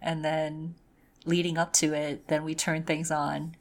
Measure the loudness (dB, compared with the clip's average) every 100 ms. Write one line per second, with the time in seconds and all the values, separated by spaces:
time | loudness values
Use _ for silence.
0 | -4 -2 0 0 0 -4 -8 -10 -20 _
1 | _ _ 0 2 2 0 2 2 2 2
2 | -2 -4 0 0 0 -2 0 0 0 -2
3 | 0 0 0 -2 -6 -10